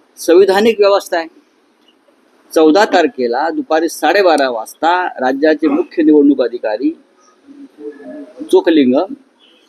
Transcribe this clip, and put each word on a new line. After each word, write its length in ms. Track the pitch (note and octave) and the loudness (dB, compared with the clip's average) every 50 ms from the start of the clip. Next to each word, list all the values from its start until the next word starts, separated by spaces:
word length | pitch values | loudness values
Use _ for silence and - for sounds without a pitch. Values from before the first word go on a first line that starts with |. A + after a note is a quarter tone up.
| _ _ _ | _ _ _
संविधानिक 600 | - - - D#3+ F3+ G3+ F#3+ F#3+ G3+ G#3+ A#3 A3 G3+ | -8 -2 2 4 4 4 4 2 2 0 0 0 2
व्यवस्था 380 | G3+ G3 G3+ F#3+ - - F#3 | 2 2 2 0 -2 -4 -6
आहे. 100 | E3+ E3 D#3+ - _ _ _ _ _ _ _ _ _ _ _ _ _ _ _ _ _ _ _ _ _ _ _ - | -6 -6 -8 -14 _ _ _ _ _ _ _ _ _ _ _ _ _ _ _ _ _ _ _ _ _ _ _ 0
चौदा 300 | E3+ D#3+ D#3 D3+ G3+ G#3+ | 2 4 4 4 4 2
तारखेला 640 | G#3+ G3 F3+ E3 C#3 - - B2 A#2 A#2 C3 D3+ E3 | 2 2 0 0 0 -2 -4 -4 -4 -4 -4 -4 -4
दुपारी 400 | D#3+ D3+ - - D#3 D#3+ E3+ D#3 | -6 -8 -6 -4 -2 -2 -2 -4
साडेबारा 600 | - - - D3+ F3 G3+ G3 F3 D#3+ D3 C#3 C3 | -6 -4 -2 0 0 2 2 2 2 2 0 -2
वाजता 560 | A#2+ A2 A2 - - _ - D#3+ F3 F#3 F3+ | -4 -6 -10 -12 -10 _ -2 -2 0 -2 -2
राज्याचे 640 | - - - B2+ C3 C3+ C3+ D3 D#3 D#3 D3+ D#3+ | -6 -6 -4 -4 -4 -2 0 0 0 0 0 0
मुख्य 360 | D3+ C#3 E3+ F3 - - F3 D#3 | -2 -2 -2 -4 -4 -4 0 2
निवडणूक 380 | D#3 D3+ D3+ C#3+ C#3+ C#3 B2+ | 4 4 4 4 4 2 0
अधिकारी 580 | B2+ A2+ A#2 A#2 - A2 G#2+ A2 C3+ D#3 E3+ - _ _ _ _ _ _ _ _ _ - - - C#4 C4+ _ - D3 D3 C#3+ - - C3 D3 D3 C#3+ - - - D#3 - | -2 -4 -6 -6 -6 -6 -6 -4 -4 -6 -6 -8 _ _ _ _ _ _ _ _ _ -20 -20 -20 -20 -20 _ -18 -18 -18 -18 -18 -20 -20 -18 -18 -20 -20 -18 -18 -4 0
चोखलिंगम 600 | - F#3 - F3 E3 D3+ C3+ B2 B2+ C#3+ F3+ G3 C#4 - _ _ _ _ _ _ _ _ _ | 0 0 2 2 2 2 2 2 2 0 -2 -4 -8 -16 _ _ _ _ _ _ _ _ _